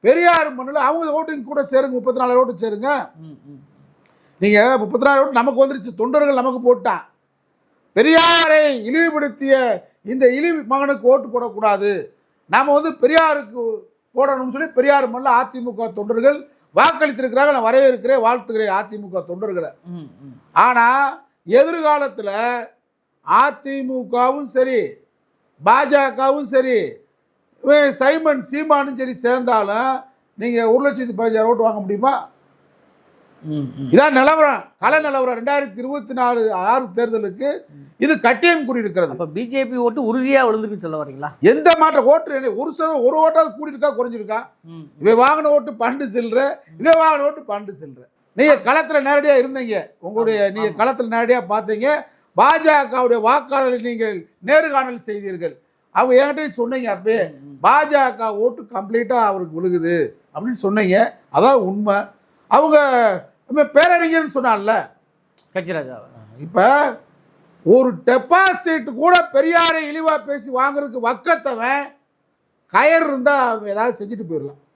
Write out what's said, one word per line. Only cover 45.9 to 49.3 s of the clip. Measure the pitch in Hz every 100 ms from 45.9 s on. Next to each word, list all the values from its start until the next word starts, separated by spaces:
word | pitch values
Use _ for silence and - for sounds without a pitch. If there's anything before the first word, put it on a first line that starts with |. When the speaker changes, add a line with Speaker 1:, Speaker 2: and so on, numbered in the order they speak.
| 269 277
Speaker 1:
சில்லறை, | 214 233 226 277 - _ 160
இவன் | 277 330
வாங்கின | 320 302 285
ஓட்டு | 294
பன்னெண்டு | 240 208 208
சில்லறை. | 160 147 123 127 _ _
நீங்க | - 294 277
களத்துல | 226 294 320 302
நேரடியா | 269 285 302